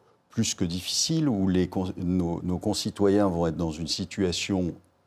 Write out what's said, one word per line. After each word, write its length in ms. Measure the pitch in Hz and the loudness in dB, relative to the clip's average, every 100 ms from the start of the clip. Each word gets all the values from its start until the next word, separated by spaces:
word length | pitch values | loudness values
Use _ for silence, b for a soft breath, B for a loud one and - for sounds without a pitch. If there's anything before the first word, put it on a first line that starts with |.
| b b _ | b b _
plus 260 | 113 107 | -4 -2
que 100 | - | 0
difficile, 640 | 90 90 - - - 160 147 | -2 -4 -4 -2 0 0 0
où 200 | 101 95 | 2 2
les 180 | 90 92 | 2 2
con-, 260 | 98 92 - | -2 -4 -4
nos, 440 | 90 92 85 85 | 0 0 0 -2
nos 140 | 90 87 | -2 -2
concitoyens 680 | - - 107 - 101 101 98 | -2 -2 -2 2 4 6 4
vont 220 | 85 82 | 2 0
être 80 | 76 | 0
dans 160 | 82 | -4
une 160 | 78 78 | -4 -4
situation 840 | - 92 - 92 - - 98 85 - _ _ | -4 -4 -2 0 0 -2 0 -2 -4 _ _